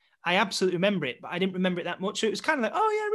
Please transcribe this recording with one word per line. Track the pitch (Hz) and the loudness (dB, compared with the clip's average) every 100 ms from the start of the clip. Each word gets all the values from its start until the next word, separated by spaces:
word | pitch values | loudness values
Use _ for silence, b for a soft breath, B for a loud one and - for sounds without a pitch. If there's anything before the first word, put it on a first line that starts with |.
| _ _ | _ _
I | 165 180 | 0 2
absolutely | 208 - 185 175 | 2 2 0 2
remember | 196 196 139 | 2 2 -2
it, | - | -6
but | - | -8
I | 175 | -2
didn't | 190 | -2
remember | 185 185 175 | 0 0 0
it | |
that | 160 - | -4 -4
much. | 190 196 | -4 -2
So | 226 | -2
it | |
was | 196 | 0
kind | - 302 | 0 0
of | |
like, | 220 | 0
"Oh | - 427 | 2 2
yeah, | 427 427 | 2 0